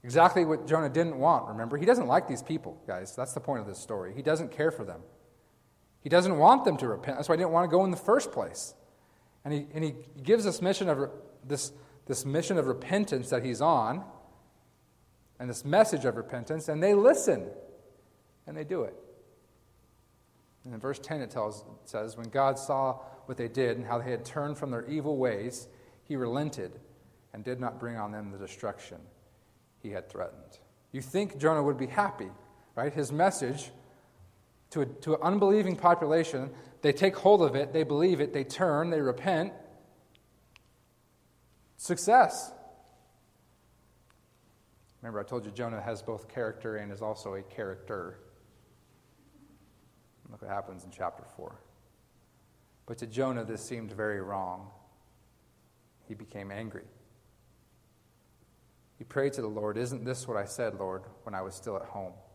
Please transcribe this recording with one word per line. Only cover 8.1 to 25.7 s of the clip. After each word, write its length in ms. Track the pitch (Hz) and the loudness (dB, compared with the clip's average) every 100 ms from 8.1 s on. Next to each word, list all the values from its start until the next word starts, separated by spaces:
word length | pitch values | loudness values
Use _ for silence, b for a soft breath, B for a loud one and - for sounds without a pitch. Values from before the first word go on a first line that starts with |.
| 254 - | 4 4
place. 440 | - 92 - - - - b b b b b | -6 -6 -8 -12 -14 -20 b b b b b
And 80 | 143 | -6
he, 160 | 147 143 | -6 -4
and 100 | 156 | -4
he 120 | 156 127 - 139 | -4 -4 -16 -8
gives 220 | 135 226 | 4 4
this 180 | 208 - | 4 0
mission 260 | 180 196 185 | 0 0 0
of 120 | 139 | 0
re-, 100 | 135 - - - | -2 -6 -18 -20
this, 300 | 131 139 - B B B - | -6 -6 -6 B B B -6
this 200 | 135 139 | -4 0
mission 340 | 147 165 180 | 0 2 2
of 80 | 131 | 2
repentance 640 | 120 - 190 202 135 123 | -2 0 0 0 -2 0
that 120 | 127 | -2
he's 160 | 123 113 | -2 2
on, 460 | 151 143 110 156 - - - - _ _ _ _ _ _ _ _ _ _ | 4 4 2 -2 -8 -18 -20 -20 _ _ _ _ _ _ _ _ _ _
and 80 | 123 | -8
this 140 | 120 | -6
message 400 | 139 180 214 151 | 2 6 6 4
of 140 | 127 113 | 0 -2
repentance, 500 | 113 123 117 160 156 | -6 -8 -6 -6 -4
and 160 | 151 | 2
they 100 | 185 | 6
listen, 560 | 202 233 - - 123 92 - - - - - _ _ _ _ - | 8 8 6 2 0 -2 -12 -18 -20 -20 -20 _ _ _ _ -14
and 120 | 156 | -12
they 80 | 151 | -6
do 180 | 180 | -4
it. 100 | 117 - - - - _ _ _ _ _ _ _ _ _ _ _ _ _ 127 | -4 -6 -20 -20 -20 _ _ _ _ _ _ _ _ _ _ _ _ _ -16
And 80 | |
in 80 | 113 | -8
verse 180 | 131 139 | -6 -8
ten 220 | - 156 | -6 -8
it 100 | 120 | -6
tells, 300 | - 107 104 | -4 -4 -6
it 260 | - - - | -16 -20 -10
says, 300 | 110 110 113 | -8 -8 -10
"When 100 | 117 | -4
God 320 | 135 135 135 | 2 2 2
saw 400 | - 135 135 131 B B - | -2 0 0 -2 B B -12
what 120 | 123 | -6
they 100 | 120 | -4
did 300 | 120 127 113 | 0 0 0
and 80 | 113 | -2
how 140 | 120 | -4
they 120 | 127 | -2
had 140 | 117 - | -6 -6
turned 320 | 151 147 143 | -6 -4 -4
from 120 | 139 | -6
their 160 | 120 123 | -6 -4
evil 280 | 151 143 139 | -4 -2 0
ways, 540 | 127 104 117 123 - | 0 0 -6 -10 -16